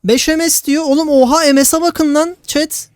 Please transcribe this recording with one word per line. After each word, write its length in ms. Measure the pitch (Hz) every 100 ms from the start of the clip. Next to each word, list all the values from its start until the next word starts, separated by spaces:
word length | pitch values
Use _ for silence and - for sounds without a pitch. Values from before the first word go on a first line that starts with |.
Beş 240 | 185 247 -
M 220 | 320 330
S 160 | - -
diyor. 180 | 285
Oğlum 240 | 320 285 311
oha 440 | 277 247 311 302
M 120 | 277
S'e 160 | 277 320
bakın 340 | 339 330 302
lan 220 | 294 330 359 -
chat. 420 | 285 311 - -